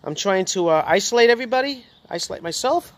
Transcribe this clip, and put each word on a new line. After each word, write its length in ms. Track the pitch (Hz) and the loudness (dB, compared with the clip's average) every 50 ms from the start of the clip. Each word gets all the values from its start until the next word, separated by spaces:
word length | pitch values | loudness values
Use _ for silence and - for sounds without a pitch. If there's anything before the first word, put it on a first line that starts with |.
| - | -8
I'm 100 | 151 151 | -8 -8
trying 320 | - - 202 190 190 185 | -4 -2 0 0 0 0
to, 220 | 180 - 190 175 | -2 -2 -2 2
uh, 160 | 170 160 156 - | 2 2 2 2
isolate 460 | 156 160 196 196 - 240 240 233 233 | 2 0 0 0 0 2 4 6 6
everybody, 520 | 240 233 254 233 240 254 262 285 277 254 - _ _ _ _ - | 4 2 0 -2 -2 -2 -2 -2 -6 -10 -14 _ _ _ _ -10
isolate 320 | - 175 - - - - - | -10 -8 -8 -8 -10 -10 -10
myself. 500 | 170 160 - - 254 302 349 - - _ | -8 -8 -4 -2 0 0 0 -2 -6 _